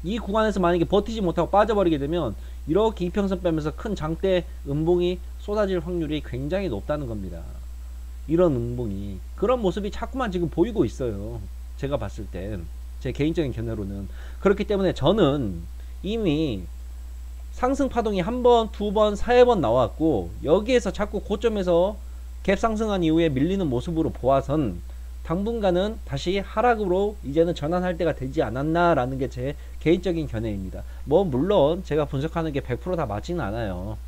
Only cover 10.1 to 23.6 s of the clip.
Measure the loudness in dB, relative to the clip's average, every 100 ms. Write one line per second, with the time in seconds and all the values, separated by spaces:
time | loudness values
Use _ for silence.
10.1 | -4 -2 0 -2 2 0 2 0 0 -4
11.1 | -4 -6 -8 -10 -12 -12 -6 -4 -2 -4
12.1 | -8 -8 -6 -6 -6 -8 -10 -12 -8 -6
13.1 | 0 0 0 -2 -2 -4 -4 -6 -6 -8
14.1 | -10 -10 0 2 2 2 2 2 4 4
15.1 | 6 4 4 -2 -4 -8 -12 -12 -8 -4
16.1 | 0 2 2 0 -2 -6 -10 -12 -12 -12
17.1 | -12 -12 -12 -10 -2 0 2 0 0 0
18.1 | 0 -2 4 6 6 4 -2 0 4 4
19.1 | 2 4 8 8 8 4 4 2 2 2
20.1 | 2 -2 -6 4 4 6 2 2 -4 -4
21.1 | -4 -4 0 0 0 2 4 4 -2 -12
22.1 | -12 -12 -6 0 2 2 0 0 2 4
23.1 | 4 4 2 2 2